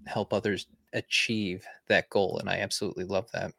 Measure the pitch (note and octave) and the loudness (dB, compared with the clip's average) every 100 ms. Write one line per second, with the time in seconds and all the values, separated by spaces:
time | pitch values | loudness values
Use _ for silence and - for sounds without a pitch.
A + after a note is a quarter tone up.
0 | - - G2+ G#2 G#2+ F#2 - _ _ A2+ | -6 -4 0 0 0 -2 -6 _ _ -8
1 | - - - A2 G2+ F2+ - - - G2+ | -2 0 2 0 -2 -4 -10 -6 4 4
2 | - G#2+ F#2 F2+ G2 F#2 G2+ - G#2 - | 4 2 2 0 -2 -2 -2 -2 -4 -4
3 | F#2 G2 - F2 F#2 | -2 -2 -2 -4 -6